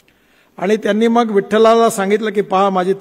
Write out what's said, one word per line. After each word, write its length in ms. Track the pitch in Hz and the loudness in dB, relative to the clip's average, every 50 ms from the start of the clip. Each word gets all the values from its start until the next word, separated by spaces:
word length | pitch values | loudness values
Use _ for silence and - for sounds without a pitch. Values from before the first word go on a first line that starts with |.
| _ _ _ _ _ _ _ _ _ _ _ | _ _ _ _ _ _ _ _ _ _ _
आणि 200 | - 175 196 214 | -8 -4 -2 -2
त्यांनी 300 | 208 208 208 202 214 233 | -2 -2 -2 0 0 0
मग 240 | 233 233 240 233 220 | 2 2 0 0 0
विठ्ठलाला 580 | 202 196 196 - 214 220 220 220 226 226 226 226 | 0 -2 0 0 2 2 4 4 4 4 2 2
सांगितलं 420 | 226 196 190 190 208 214 220 214 | 0 -2 -2 -2 -2 -2 -2 -2
की, 100 | 196 208 | -4 -4
"पहा, 280 | 190 - 190 185 202 196 | -2 -2 0 0 0 0
माझी 240 | 190 185 180 190 190 190 | 0 -2 -2 -2 -4 -4